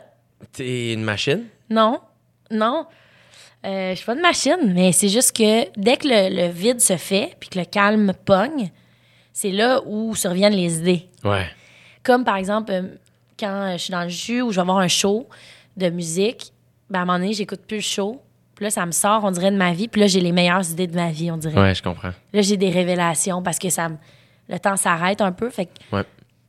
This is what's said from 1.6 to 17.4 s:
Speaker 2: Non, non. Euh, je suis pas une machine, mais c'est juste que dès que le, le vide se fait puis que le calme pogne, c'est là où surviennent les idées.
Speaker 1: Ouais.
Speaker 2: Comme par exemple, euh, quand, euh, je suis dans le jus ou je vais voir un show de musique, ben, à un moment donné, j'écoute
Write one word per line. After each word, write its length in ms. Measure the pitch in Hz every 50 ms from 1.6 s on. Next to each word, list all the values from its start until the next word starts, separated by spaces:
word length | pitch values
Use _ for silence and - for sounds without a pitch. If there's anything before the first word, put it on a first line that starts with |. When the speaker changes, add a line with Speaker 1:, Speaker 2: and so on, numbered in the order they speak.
| _ -
Speaker 2:
Non, 320 | 220 220 220 220 262 - _ _ _ _ _ _ _ _ _ -
non. 360 | 220 214 214 233 269 330 320 - _ _ _ _ _ _ _ _ - - - - _ _ -
Euh, 240 | 196 190 190 185 185
je 60 | 185
suis 100 | - -
pas 80 | 220 240
une 80 | 302 359
machine, 500 | 349 - - - 262 330 370 294 196 175
mais 160 | 175 185 185 170
c'est 160 | - 208 196
juste 280 | 196 240 262 - -
que 320 | - 220 214 220 226 240 - - 208
dès 180 | 196 233 277 -
que 100 | - 285
le, 260 | 240 208 190 190 196 - 175
le 20 | 175
vide 300 | 175 170 185 240 262 240
se 160 | - - 185
fait 400 | 160 - - 196 196 262 359 - -
puis 100 | - -
que 80 | - 185
le 60 | 170
calme 460 | - - 208 202 208 214 214 208 190 180 - -
pogne, 480 | - 196 185 214 285 320 277 208 165 - _ _ _ _ _ _ _ _ _ _ _ -
c'est 200 | - - 196 185
là 280 | 202 226 247 262 - -
où 300 | - 208 214 226 226 208
surviennent 380 | - - 185 180 185 202 208 208
les 240 | 190 175 170 165 160
idées. 280 | 170 180 180 165 - - _ _ -
Speaker 1:
Ouais. 240 | 101 101 95 87 78 - - - - - - - - _ _ -
Speaker 2:
Comme 220 | - 247 254 240
par 120 | 240 202
exemple, 360 | 196 190 190 208 220 214 208 190
euh, 100 | 185 185 - - - _ _ _ _ _ _ _ -
quand, 300 | 220 196 196 196 196 190
euh, 40 | 180
je 60 | 170 -
suis 60 | - 185
dans 100 | 175 175
le 40 | 175
jus 320 | 175 170 - - 233 247 247
ou 100 | 233 190
je 60 | 180
vais 40 | 175
voir 120 | 180 185 196
un 100 | 185 170
show 400 | - - - 196 202 226 277 - - - - - - - _ _ -
de 140 | 190 190 170
musique, 640 | 170 175 170 160 160 185 202 226 262 - - - _ _ _ _ _ _ _ -
ben, 100 | 196 185
à 20 | 180
un 20 |
moment 140 | 180 180 180
donné, 160 | 180 202 220
j'écoute 260 | 202